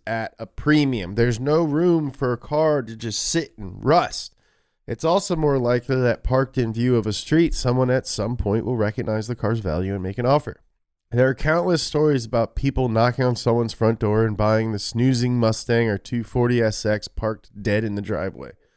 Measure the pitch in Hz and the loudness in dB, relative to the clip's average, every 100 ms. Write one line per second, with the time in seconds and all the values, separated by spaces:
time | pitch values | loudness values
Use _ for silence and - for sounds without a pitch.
0 | - 113 110 - 110 - 147 151 143 120 | -8 -6 -8 -10 -16 -4 2 4 4 0
1 | 87 101 120 113 135 156 165 147 175 165 | -2 0 0 0 0 0 2 2 2 2
2 | 147 - 131 120 - 147 156 147 113 113 | 0 -4 -4 -4 -4 0 2 0 -2 -8
3 | 113 101 - 165 - - 98 98 110 170 | -8 -6 -4 -4 -4 -8 -14 -4 2 4
4 | 135 - - _ _ _ _ _ - 113 | 2 -4 -12 _ _ _ _ _ -10 -4
5 | 160 185 - 165 151 139 120 123 127 131 | 0 0 0 0 2 2 2 0 0 0
6 | 123 110 - 131 131 - 113 110 123 120 | 2 0 0 0 0 0 -2 0 2 2
7 | 104 101 - 160 170 - 127 127 127 127 | 0 -4 0 2 2 2 0 2 2 0
8 | - - 110 120 - 110 107 123 107 107 | -2 -4 -4 -2 0 0 0 -2 -2 -2
9 | 110 110 110 120 107 113 101 78 95 98 | -4 -4 -4 -4 -2 -2 -2 -2 -2 -4
10 | 92 101 123 147 - - _ _ _ _ | -6 -2 2 2 0 -12 _ _ _ _
11 | _ 120 131 131 151 165 175 165 - 147 | _ 2 2 2 0 2 2 0 0 2
12 | 151 139 113 117 113 - 135 131 127 110 | 2 2 0 -2 -2 -2 -2 0 0 2
13 | 120 117 127 120 123 117 113 - 113 113 | 2 2 0 0 0 0 0 0 0 2
14 | 107 107 113 101 107 110 113 104 - 110 | 0 2 2 2 2 2 0 -4 -4 0
15 | 131 123 123 123 113 110 - 117 113 101 | 2 2 2 2 2 0 0 0 2 -2
16 | - 120 107 127 120 123 110 104 107 104 | -4 -6 -4 0 2 2 2 0 -2 -2
17 | - - 110 107 _ 101 104 104 110 101 | -4 -6 -6 -6 _ -8 -2 0 0 -4
18 | 101 90 92 64 65 - _ | -4 -4 -6 -8 -16 -18 _